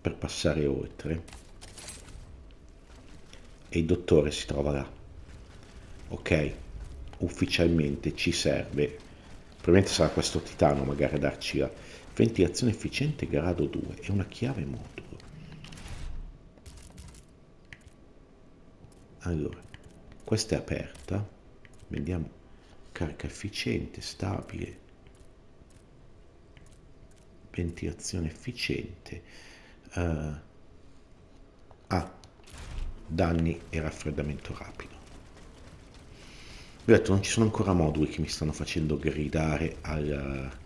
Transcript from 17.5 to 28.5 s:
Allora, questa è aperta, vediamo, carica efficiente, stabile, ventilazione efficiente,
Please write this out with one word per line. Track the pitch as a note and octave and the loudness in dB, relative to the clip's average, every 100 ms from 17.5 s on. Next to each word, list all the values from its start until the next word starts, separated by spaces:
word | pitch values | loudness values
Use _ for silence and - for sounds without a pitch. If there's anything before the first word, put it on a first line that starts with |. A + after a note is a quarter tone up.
| - - - - - - - - - - - - - - - - - | -20 -20 -20 -20 -20 -20 -20 -20 -20 -20 -20 -20 -20 -20 -20 -20 -8
Allora, | F2 E2 C#2+ - - - - - - - | -2 0 0 -6 -16 -18 -20 -20 -20 -16
questa | - G#2+ - D2+ | 0 0 2 0
è | |
aperta, | - D2 - - - G2 G2+ - - - - - - | 0 -4 -4 -12 -4 -4 -4 -10 -20 -20 -20 -20 -8
vediamo, | - C#2+ F2+ D#2 - - - - - - | -6 -2 -2 -2 -8 -20 -20 -20 -20 -16
carica | - E2 - - | -4 -4 -4 -8
efficiente, | - G2+ - B2 G#2+ - - | -8 -8 -4 -2 0 -2 -8
stabile, | - - G2 G2 - F2 F2 - - - - - - - - - - - - - - - - - - - - - - - - - - - - | -12 -4 -2 -2 -6 -8 -8 -10 -20 -20 -20 -20 -20 -20 -20 -20 -20 -20 -20 -20 -20 -20 -20 -20 -20 -20 -20 -20 -20 -20 -20 -20 -20 -20 -10
ventilazione | - F2 - E2+ D#2+ - F#2 D#2+ | -2 -2 -2 -6 -6 -6 -2 -2
efficiente, | - - | -4 -10